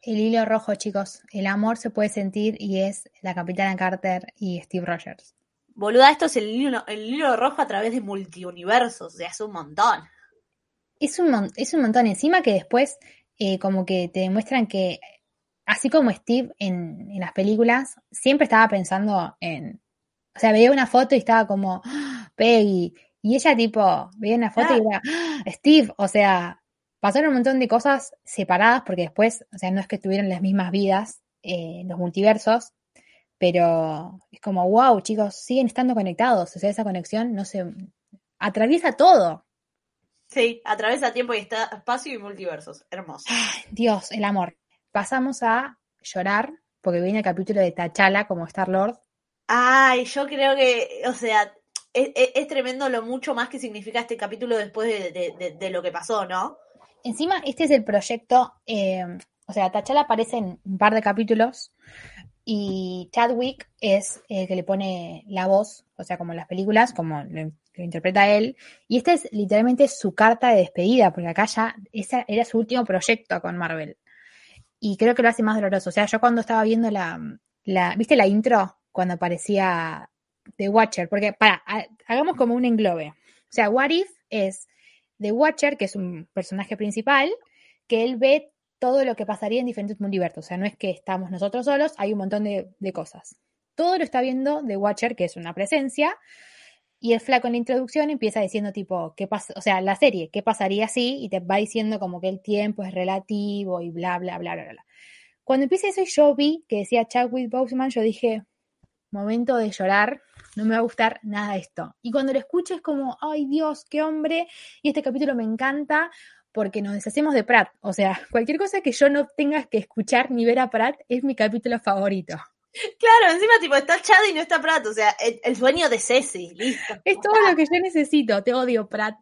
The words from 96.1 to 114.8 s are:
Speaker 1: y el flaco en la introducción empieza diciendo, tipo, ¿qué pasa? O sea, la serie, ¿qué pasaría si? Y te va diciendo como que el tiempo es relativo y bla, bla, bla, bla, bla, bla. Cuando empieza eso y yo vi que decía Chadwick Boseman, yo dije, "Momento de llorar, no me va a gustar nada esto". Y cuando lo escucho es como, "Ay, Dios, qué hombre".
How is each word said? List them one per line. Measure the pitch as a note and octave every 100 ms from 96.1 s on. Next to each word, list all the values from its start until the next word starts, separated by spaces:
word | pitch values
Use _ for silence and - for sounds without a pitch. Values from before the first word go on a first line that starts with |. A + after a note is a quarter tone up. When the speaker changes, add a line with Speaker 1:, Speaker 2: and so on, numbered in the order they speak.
| G4+ _ - - - - _ _ _
Speaker 1:
y | A3+
el | A3+
flaco | - B3+ A#3+
en |
la | A#3+
introducción | A#3 B3+ B3+ D#4 D4+
empieza | C#4+ A3 G#3+
diciendo, | G3 A3 G#3
tipo, | G3 F#3+ F#3 E3 -
¿qué | G3
pasa? | G#3 - -
O |
sea, | G#3 F#3+
la | F#3+ G3
serie, | C#4+ G3 D#3+
¿qué | G3+
pasaría | G#3 G#3+ F#3+ G3 A3
si? | - A#3+ C#4
Y | A#3
te | F#3+
va | F3 G3
diciendo | G#3+ A#3 G#3+ G#3+
como | F#3+ F3
que | F#3
el | F#3+
tiempo | G3 G#3 G#3 G#3
es | F#3+
relativo | F#3 F#3 F#3+ F#3+ G#3 G3+ G3+ G3 F3+
y | E3+
bla, | E3 F3+ F3+
bla, | F3+ F3
bla, | F3
bla, | E3+
bla, | D#3
bla. | - _ _ - - _ _
Cuando | _ C4
empieza | C4+ F#4 G4+
eso | F#4+
y | F4+
yo | - D4
vi | C4+ C#4+ D#4+ _
que | G#3
decía | G3 A#3+ A3+
Chadwick | B3 B3 B3+ B3
Boseman, | B3 C4 B3+ C4
yo | B3
dije, | A3 G#3+ A#3+ A3 - _ _ _ _ _ _
"Momento | G3+ G3+ A#3 A#3+ B3+
de | G#3+
llorar, | F#3+ F#3+ G3 G#3+ C#4 _ - - -
no |
me | G#3+
va | A3
a |
gustar | A#3 - A3+ -
nada | G#3+ G#3 G#3 G3
esto". | F#3 - E3 _
Y | A#3+
cuando | C4 C4+
lo | C4+
escucho | C4+ E4+ F4+
es | F4+
como, | E4 C#4+ C4+ A#3+
"Ay, | D4+ D4+ C#4
Dios, | D4 D#4 D4+ -
qué | D4
hombre". | D#4 D#4 D4+ E4 E4+ - - -